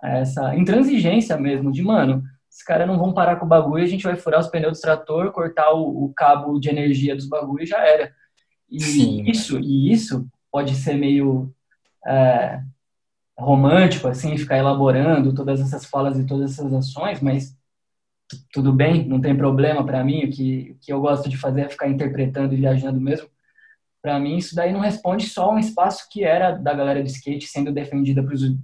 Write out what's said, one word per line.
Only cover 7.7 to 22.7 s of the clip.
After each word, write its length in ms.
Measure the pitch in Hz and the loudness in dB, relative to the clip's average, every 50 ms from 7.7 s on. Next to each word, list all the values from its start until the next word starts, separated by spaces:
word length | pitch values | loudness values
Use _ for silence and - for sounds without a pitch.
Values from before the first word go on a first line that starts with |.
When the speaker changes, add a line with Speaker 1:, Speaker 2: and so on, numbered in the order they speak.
Speaker 1:
já 140 | 202 208 - | -2 2 4
era. 300 | 156 151 151 - - - _ _ _ _ _ _ _ _ _ _ _ | 6 6 4 4 -2 -8 _ _ _ _ _ _ _ _ _ _ _
E 100 | - 156 | -8 -6
Speaker 2:
Sim. 440 | 151 151 147 143 - 113 107 107 104 | -4 0 4 4 4 4 2 0 0
Speaker 1:
isso, 320 | 226 226 - - - 139 127 | 0 0 0 -2 -4 -4 -4
e 340 | - 143 139 135 135 175 226 | -2 0 0 2 4 4 4
isso 340 | 226 - - 135 123 127 - - _ _ _ - | 2 2 0 -4 -6 -6 -8 -12 _ _ _ -4
pode 200 | 143 143 135 135 | -4 -2 -2 -2
ser 180 | 135 - 165 143 | -2 -2 -2 -2
meio, 580 | 139 143 139 143 139 139 135 131 131 131 131 - _ _ _ _ _ _ _ _ _ - | 0 0 2 2 2 2 2 0 0 -4 -6 -12 _ _ _ _ _ _ _ _ _ -6
é, 560 | - 135 135 131 127 123 120 123 - - 135 135 135 - _ _ _ _ _ _ _ _ _ _ _ _ | -2 2 4 6 6 4 4 0 -2 -4 -8 -12 -14 -16 _ _ _ _ _ _ _ _ _ _ _ _
romântico, 720 | - 123 139 139 135 135 139 160 185 185 175 - - - | -6 0 2 4 4 6 6 6 6 6 4 2 0 -2
assim, 300 | 127 - - - 156 151 | -4 -4 -4 -4 -4 -4
ficar 200 | - - - 135 | -4 -4 -2 0
elaborando 800 | 135 135 139 139 139 139 180 - 131 143 160 160 143 131 135 131 | 0 2 2 2 2 2 2 4 4 4 4 4 4 2 2 0
todas 260 | 139 139 139 135 131 | -2 -2 -2 -2 -2
essas 240 | 135 135 139 139 - | -2 -2 -4 -6 -8
falas 320 | - - 139 139 139 135 | -6 -4 -2 -2 0 0
e 80 | 135 131 | -2 -2
todas 280 | 131 139 139 139 139 139 | -2 -2 -2 -2 -4 -4
essas 200 | 151 143 135 135 | -6 -6 -4 -2
ações, 480 | 131 131 - - 143 165 208 202 135 | -2 -2 -4 -6 -8 -6 -6 -4 -2
mas 300 | 139 135 135 139 135 - - _ _ _ _ _ _ _ _ _ _ _ _ _ _ - | -2 -2 0 -2 -4 -6 -12 _ _ _ _ _ _ _ _ _ _ _ _ _ _ -20
t-, 100 | - - - _ - | -20 -20 -20 _ -4
tudo 200 | 139 135 135 135 | 0 2 2 4
bem, 320 | 131 147 156 170 165 131 | 4 4 4 2 2 0
não 160 | 131 131 131 | 0 -2 0
tem 160 | 131 147 135 | 0 0 0
problema 480 | 139 143 139 135 135 143 151 156 143 139 | 2 2 2 2 2 2 2 0 0 -2
pra 200 | - - 131 127 | -2 -2 -2 -2
mim, 200 | 139 147 156 143 | -2 -2 -2 -2
o 60 | 127 | -4
que, 460 | 135 135 131 131 131 131 131 - - | -4 -4 -4 -4 -4 -6 -8 -12 -16
o 20 | - | -20
que 120 | _ - 143 | _ -8 -6
eu 80 | 139 | -2
gosto 280 | 139 147 143 139 - 143 | 0 0 0 0 -2 -4
de 80 | 131 | -6
fazer 260 | - - 139 131 139 139 | -6 -4 -4 -2 -2 -4
é 60 | - | -4
ficar 200 | - - 147 139 | -6 -6 -4 -4
interpretando 640 | 135 135 147 135 135 135 131 - - 139 135 135 135 | -2 -2 -2 -4 -4 -4 -4 -4 -2 -2 -2 -2 0
e 40 | 131 | 0
viajando 420 | 135 135 | 2 2